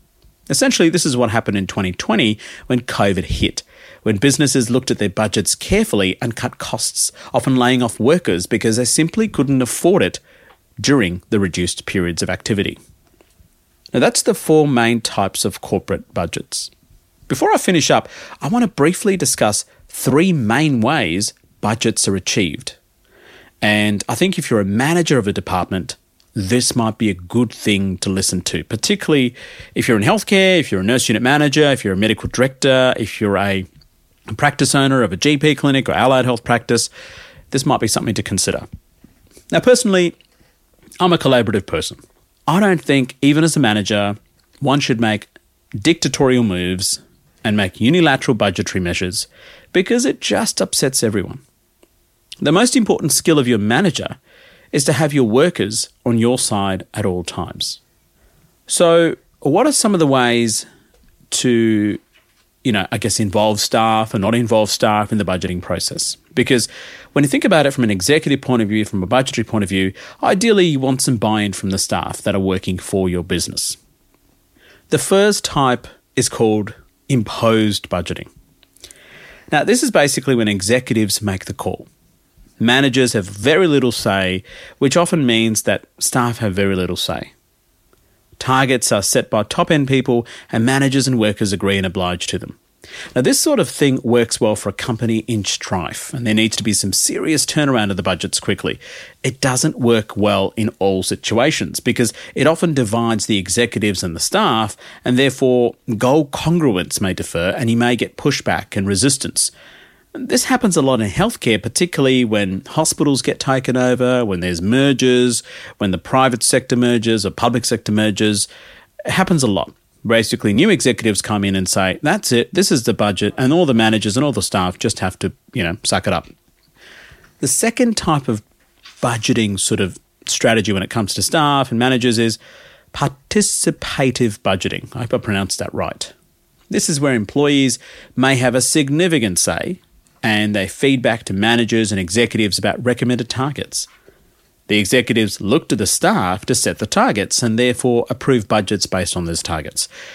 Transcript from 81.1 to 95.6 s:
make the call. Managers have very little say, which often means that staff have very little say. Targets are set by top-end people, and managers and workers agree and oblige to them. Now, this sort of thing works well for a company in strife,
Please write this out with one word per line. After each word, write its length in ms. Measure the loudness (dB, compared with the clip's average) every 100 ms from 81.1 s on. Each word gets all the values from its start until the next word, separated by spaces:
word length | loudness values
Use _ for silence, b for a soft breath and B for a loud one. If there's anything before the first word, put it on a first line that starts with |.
| -2
make 220 | -4 -4 -8
the 100 | -8
call. 320 | -8 -8 -14 _ _ _ _ _ -16 -2
Managers 520 | 2 4 4 4 2
have 120 | 0 -4
very 420 | -2 2 4 4
little 260 | 4 2
say, 500 | 0 0 0 0 -2 B B B B
which 180 | 2 2
often 280 | 2 2 2
means 380 | 2 2 0
that 240 | -2 -4 -6 -8
staff 420 | -2 0 -2 -2
have 140 | -2
very 220 | 0 0 0
little 220 | -2 -4
say. 340 | -6 -6 -10 _ _ _ _ _ _ _ _ _ _ -8
Targets 540 | 0 2 2 0 0
are 100 | 0
set 280 | 0 -2 0
by 140 | -2
top-end 440 | -2 -2 2 2 2
people, 400 | 0 2 0 -2 B B
and 140 | 0 2
managers 420 | 2 2 2 0
and 100 | 2
workers 360 | 0 0 -2
agree 240 | -2 0 0
and 80 | -2
oblige 420 | -4 -4 -4 -6
to 100 | -8
them. 220 | -8 -18 _ _ B B B 0
Now, 60 |
this 180 | 2 2
sort 200 | 2 2
of 100 | 0
thing 300 | 0 0 2
works 380 | 2 2 2 0
well 160 | 0 0
for 100 | -4
a 60 |
company 460 | -6 -6 -4 -2 -2
in 260 | -2 -4 -4
strife, 680 | -6